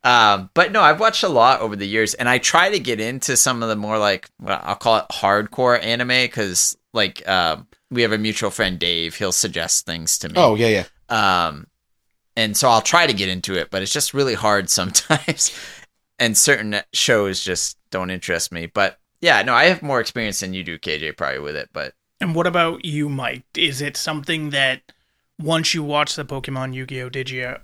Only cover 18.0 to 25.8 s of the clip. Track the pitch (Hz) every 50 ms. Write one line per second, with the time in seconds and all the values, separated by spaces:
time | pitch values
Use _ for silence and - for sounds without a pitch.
18 | 92 90 92 90 - - 87 82 - - - 85 82 82 _ 104 98 90 - _
19 | _ _ _ _ - 170 143 107 98 127 123 117 143 175 185 175 - 147 139 123
20 | 113 - - 123 113 107 98 - 101 92 92 95 87 82 82 78 - 90 78 76
21 | 78 78 73 - 87 67 67 67 73 73 76 76 67 _ _ 80 71 65 _ _
22 | _ _ _ _ - 185 160 165 175 180 170 175 170 165 170 - - 170 147 147
23 | 147 147 139 135 127 120 127 123 - _ _ - - 156 139 127 143 143 - -
24 | - - 156 151 143 - 165 160 151 147 143 143 135 131 131 131 _ _ - _
25 | _ _ _ _ _ _ _ - 151 151 165 160 160 - - 170